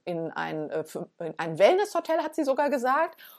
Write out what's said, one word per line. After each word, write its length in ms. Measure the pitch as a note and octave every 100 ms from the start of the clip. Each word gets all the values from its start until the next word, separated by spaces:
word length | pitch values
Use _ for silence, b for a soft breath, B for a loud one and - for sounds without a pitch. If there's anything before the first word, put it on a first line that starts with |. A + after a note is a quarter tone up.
in 260 | - E3+ E3
ein, 400 | - E3 D#3 D3+
äh, 100 | D#3+
f-, 260 | D#3 - F3 _
in 160 | E3 -
ein 220 | E3 D#3
Wellnesshotel 600 | G3+ F#4 G#4 E4+ E4 D#4+
hat 160 | D#4
sie 100 | D#4+
sogar 260 | C#4 C4+ C#4+
gesagt, 500 | C4 B3 C#4 E4+ - B